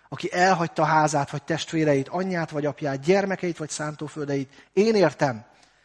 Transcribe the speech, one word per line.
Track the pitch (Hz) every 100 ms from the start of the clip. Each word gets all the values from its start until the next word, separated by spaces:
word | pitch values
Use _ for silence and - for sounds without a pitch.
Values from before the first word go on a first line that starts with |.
| -
aki | 131 175
elhagyta | 175 185 175 165 -
házát, | 156 156 151 151 139
vagy | 147
testvéreit, | - - - 165 151 139 135
anyját, | 175 190 180 160
vagy | 151 147
apját, | 131 147 135
gyermekeit, | 143 196 196 180 180 160
vagy | 151
szántóföldeit, | - 151 151 151 156 143 139 131 - _
én | 185 220
értem, | 214 165 - 143 110 - _ _ _